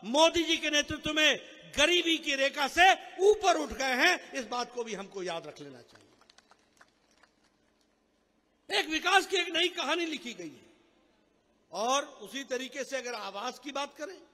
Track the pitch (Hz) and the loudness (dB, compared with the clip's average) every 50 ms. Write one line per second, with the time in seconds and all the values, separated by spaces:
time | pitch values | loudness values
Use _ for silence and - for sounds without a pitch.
0 | - 196 240 294 320 330 330 339 330 311 330 - - 302 294 294 285 - 311 294 | -10 0 4 6 6 6 6 2 0 0 0 0 0 0 0 0 0 0 -4 -6
1 | - 302 302 311 311 302 262 180 - - - - - - - - 285 311 349 349 | -6 -4 0 2 2 2 2 0 -4 -14 -20 -20 -20 -12 0 2 2 4 4 2
2 | 330 330 330 311 - 294 277 269 269 277 - 294 285 262 - 320 349 381 370 - | 2 2 0 0 0 -2 -2 0 0 -2 0 0 -2 -2 4 6 8 8 8 6
3 | - - - - 359 403 427 427 415 381 339 311 302 254 220 - 262 269 254 247 | 0 -14 -6 2 4 4 4 6 4 2 4 4 0 -4 -4 -4 -2 0 2 4
4 | 294 349 359 302 - - - 269 247 208 254 247 240 240 - 240 233 226 214 185 | 4 4 2 2 -4 -10 -8 -8 -8 -6 -6 -6 -6 -6 -6 -10 -8 -8 -8 -10
5 | 196 190 190 196 185 180 170 165 151 151 139 - 147 143 135 123 113 _ - - | -10 -12 -10 -8 -8 -6 -6 -8 -10 -12 -16 -16 -18 -18 -18 -20 -20 _ -20 -20
6 | - _ _ _ _ _ - - _ _ - _ _ _ _ _ - _ _ _ | -20 _ _ _ _ _ -20 -20 _ _ -20 _ _ _ _ _ -20 _ _ _
7 | _ _ _ _ _ _ _ _ _ _ _ _ _ _ _ _ _ _ _ _ | _ _ _ _ _ _ _ _ _ _ _ _ _ _ _ _ _ _ _ _
8 | _ _ _ _ _ _ _ _ _ _ _ _ _ _ - 415 381 294 311 320 | _ _ _ _ _ _ _ _ _ _ _ _ _ _ -2 -2 0 0 -2 -2
9 | - 339 381 392 370 - 370 370 349 359 330 320 349 359 349 359 320 254 311 349 | 0 4 4 4 4 4 0 -2 -2 0 0 0 0 0 0 -2 -2 -2 -2 -2
10 | 339 330 302 247 - 247 226 175 175 156 135 117 - _ _ _ _ _ _ _ | -2 -4 -6 -8 -10 -12 -12 -12 -14 -14 -14 -18 -20 _ _ _ _ _ _ _
11 | _ _ _ _ _ _ _ _ _ _ _ _ _ _ - 180 214 240 262 285 | _ _ _ _ _ _ _ _ _ _ _ _ _ _ -8 -6 0 0 0 0
12 | 285 294 - - 220 190 196 269 277 - 262 247 262 254 - 285 254 - 269 262 | 0 -4 -12 -18 -18 -12 -10 -12 -8 -6 -6 -6 -6 -8 -8 -10 -10 -8 -8 -8
13 | 240 247 240 214 202 196 190 196 214 254 254 - - 294 269 277 285 277 277 - | -8 -8 -10 -10 -10 -10 -10 -8 -8 -8 -10 -10 -14 -10 -6 -6 -6 -8 -10 -12
14 | 302 339 370 320 - _ | -14 -14 -14 -16 -20 _